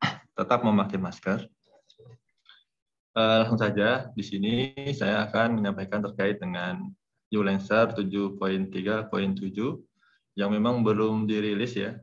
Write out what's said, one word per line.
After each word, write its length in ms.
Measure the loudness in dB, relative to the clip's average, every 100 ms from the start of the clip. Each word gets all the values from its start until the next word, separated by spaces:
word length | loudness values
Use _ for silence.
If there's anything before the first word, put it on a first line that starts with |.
| -6 -6 -10
tetap 320 | -6 0 2 4
memakai 320 | 4 2 -2
masker. 480 | -6 -6 -2 -2 -4 _ _ _ _ _ -12 -12 _ _ _ _ _ _ _ _ _
Eh, 240 | 0 4 6 4
langsung 160 | 2
saja, 480 | 2 2 2 2 -2 -8
di 80 | -6
sini 480 | -2 0 0 -2 -4 -6 -2
saya 320 | 0 0 0
akan 320 | 0 2 2
menyampaikan 400 | 0 -2 -4 -4
terkait 400 | -4 0 -2 0
dengan 480 | -4 -4 -4 -6 -8 -14 _ _ _
New 160 | 0
Lancer 480 | 2 0 2 4 4
tujuh 480 | 2 -2 -2 -4 -2
poin 320 | -2 -2 -2
tiga 320 | -4 -2 -2
poin 320 | -2 -2 -2 -2
tujuh 480 | -4 -4 -4 -6 -12 _ _ _ _ -4
yang 80 | 0
memang 320 | 2 2 2
belum 480 | 4 4 2 2 0
dirilis 480 | 0 0 0 -2 -4
ya, 240 | -6 -8